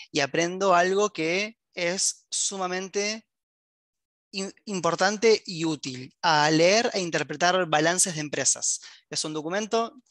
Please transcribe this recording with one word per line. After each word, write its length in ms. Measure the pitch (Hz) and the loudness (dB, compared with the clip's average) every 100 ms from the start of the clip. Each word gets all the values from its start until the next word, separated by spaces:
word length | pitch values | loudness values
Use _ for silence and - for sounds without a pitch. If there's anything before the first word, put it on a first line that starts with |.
| - | -6
y 80 | 151 | -2
aprendo 560 | 139 156 170 185 196 175 | -2 0 -2 0 4 4
algo 340 | 180 196 208 | 4 2 0
que 480 | - 160 180 214 - _ | 0 -2 -2 -4 -10 _
es 540 | - 175 190 - - - | -6 -4 -2 -2 -4 -8
sumamente 960 | - - 196 180 185 190 202 208 220 - _ _ _ _ _ _ _ _ _ _ | -4 -4 -4 -4 -4 -6 -4 -4 -6 -12 _ _ _ _ _ _ _ _ _ _
im-, 220 | 196 196 - - | -10 -10 -10 -8
importante 760 | 190 170 165 190 208 226 214 | -2 0 2 0 2 4 4
y 220 | - 170 165 | 0 -4 -4
útil, 500 | 151 139 127 131 _ | -4 -6 -10 -14 _
a 300 | 175 151 147 | 2 4 4
leer 400 | 160 170 214 240 | 4 4 4 2
e 60 | 202 | -2
interpretar 680 | 175 160 143 151 180 185 175 | -2 -2 -4 0 2 2 2
balances 480 | 151 160 180 196 | 2 2 2 -2
de 80 | 156 | -4
empresas. 580 | 151 139 131 123 - - - - - | -6 -2 -2 -2 -2 -6 -8 -20 -12
Es 160 | 151 156 | -8 -6
un 80 | |
documento 640 | 156 151 190 214 226 226 254 _ | -6 -4 -4 -2 -2 -4 -8 _